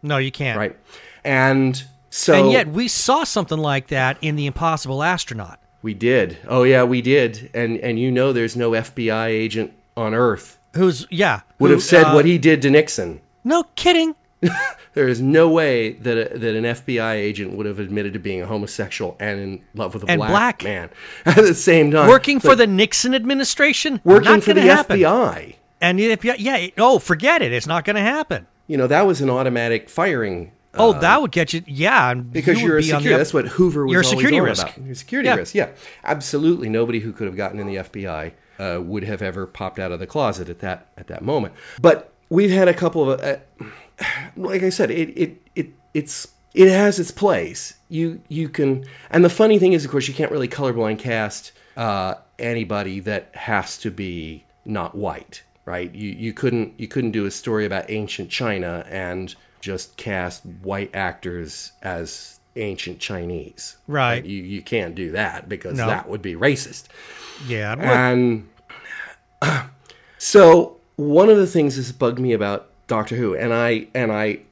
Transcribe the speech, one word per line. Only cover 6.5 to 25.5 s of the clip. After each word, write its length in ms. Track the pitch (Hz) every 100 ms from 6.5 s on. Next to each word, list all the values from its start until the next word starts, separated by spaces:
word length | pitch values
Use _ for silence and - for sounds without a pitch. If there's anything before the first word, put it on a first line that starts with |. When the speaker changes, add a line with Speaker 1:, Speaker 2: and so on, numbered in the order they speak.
| 127
Speaker 2:
yeah, 220 | 127 131
we 180 | 127 123
did. 480 | 123 143 123 107 131
And, 240 | - 117 113
and 180 | 123 113
you 120 | 127
know 220 | 123 135
there's 240 | 123 117 120
no 160 | 117
F 220 | 113 113
B 160 | - 113
I 180 | 110 113
agent 460 | 110 113 107 110 _ _
on 200 | - 110
Earth 440 | 110 123 101 - - _
Speaker 1:
Who's, 320 | 156 185 139 -
yeah. 300 | 165 196 107 - _
Speaker 2:
would 100 | 139
Speaker 1:
Who, 60 |
Speaker 2:
have 80 | 143
said 220 | - 175
Speaker 1:
uh, 80 | 156
Speaker 2:
what 100 | 151
he 140 | 147 175
did 240 | 143 151
to 80 | 139
Nixon. 500 | 143 151 - 90 78 _ _
Speaker 1:
No 200 | 240 330 330
kidding. 400 | - 349 339 320 311 _ _
Speaker 2:
<laughs> 120 | 175 175 - - - -
There 120 | 135
is 120 | 117
no 300 | 131 160 165
way 420 | 160 151 123 110
that 240 | - 113 117
a, 220 | 110 117
that 160 | 113
an 100 | 110
F 220 | 117 117 -
B 120 | 120
I 180 | 113 110
agent 360 | 104 101 98
would 140 | 98 104
have 120 | 101
admitted 360 | 98 104 101
to 40 | 98
being 220 | 90 95
a 60 | 90
homosexual 680 | 110 104 - 98 - 92 -
and 180 | 104 101
in 260 | 98 95 _
love 180 | 104 95
with 120 | 107
a 60 | 175
Speaker 1:
And 100 | 175
Speaker 2:
black 100 | 107
Speaker 1:
black. 340 | 196 240 -
Speaker 2:
man 240 | 98 98 85 - -
<laughs> 180 | - -
at 100 | 151
the 160 | 214
same 380 | 170 - 165 147
time. 180 | 156 151
Speaker 1:
Working 320 | 254 254 277
for 80 | 240
Speaker 2:
But 100 | 254
Speaker 1:
the 80 | 226
Nixon 480 | 190 214 - 247
administration? 880 | 262 226 277 269 - 294 277 311 262
Speaker 2:
working 260 | - 202 220
Speaker 1:
Not 120 | 269
Speaker 2:
for 120 | -
Speaker 1:
gonna 80 | 202
Speaker 2:
the 120 | 185
Speaker 1:
happen. 200 | 190 -
Speaker 2:
F 40 | 196
B 60 |
I. 520 | 160 214 214 - -